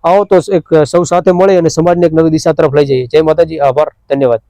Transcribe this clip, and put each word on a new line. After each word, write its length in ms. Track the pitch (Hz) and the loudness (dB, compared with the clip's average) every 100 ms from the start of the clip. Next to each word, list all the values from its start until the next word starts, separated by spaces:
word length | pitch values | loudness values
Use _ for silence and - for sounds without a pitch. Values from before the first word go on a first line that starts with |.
આવો 200 | 170 190 | 2 0
તો 120 | 202 185 - | 2 0 0
એક 300 | 190 - 160 | -4 0 0
સૌ 200 | 147 175 | 0 -2
સાથે 300 | 175 175 180 | -2 0 2
મળી 240 | 180 190 185 | 2 2 2
અને 120 | 165 | 0
સમાજને 380 | 156 170 175 170 | 0 0 2 0
એક 60 | |
નવી 180 | 160 165 | 2 0
દિશા 220 | 156 165 | 0 -2
તરફ 220 | 156 156 | 0 0
લઈ 100 | 143 | 0
જઈએ. 220 | 143 131 123 | 0 -2 0
જય 160 | 151 | 0
માતાજી, 360 | 160 156 165 160 | 0 0 -2 0
આભાર, 280 | 143 131 151 _ _ | -2 0 -4 _ _
ધન્યવાદ. 320 | 139 131 113 _ | -2 0 -2 _